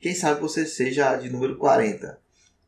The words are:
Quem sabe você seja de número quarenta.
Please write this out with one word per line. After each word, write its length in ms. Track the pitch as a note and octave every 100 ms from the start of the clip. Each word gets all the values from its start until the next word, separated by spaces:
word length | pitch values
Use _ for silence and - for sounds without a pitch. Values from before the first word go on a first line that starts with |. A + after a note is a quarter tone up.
Quem 140 | F3
sabe 260 | F3+ D3+ C#3+
você 240 | D#3 E3
seja 520 | D3+ - B2+ C3+ C3+ B2+
de 120 | B2+
número 300 | B2 C3 -
quarenta. 600 | C#3+ C3 A2 F#2 - - _ _ _ _